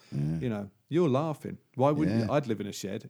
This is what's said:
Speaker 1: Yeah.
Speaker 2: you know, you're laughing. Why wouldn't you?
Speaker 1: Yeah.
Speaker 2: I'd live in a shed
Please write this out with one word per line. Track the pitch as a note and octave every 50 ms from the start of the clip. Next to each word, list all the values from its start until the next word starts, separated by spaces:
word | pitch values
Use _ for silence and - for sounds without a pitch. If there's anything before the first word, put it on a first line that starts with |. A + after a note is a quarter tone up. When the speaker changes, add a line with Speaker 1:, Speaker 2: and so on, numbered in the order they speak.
| - -
Speaker 1:
Yeah. | - C#3 C#3+ D3+ E3 E3
Speaker 2:
you | C#3 B2
know, | A2 G#2 G2+ - - _ _ -
you're | C#3 E3+ F3+ D3
laughing. | B2 C3 D#3 D#3+ D3 - - G2 F#2+ - _ _ _
Why | B2 B2+ C#3+
wouldn't | D3+ D3 D#3+ F3 G#2+
you? | A2+ A2+
Speaker 1:
Yeah. | G#2+
Speaker 2:
I'd | C3 D3+ -
live | A2+ A2+ G2+
in | G#2
a | G2+ G2
shed | - - F#2+ G2+ A2 A#2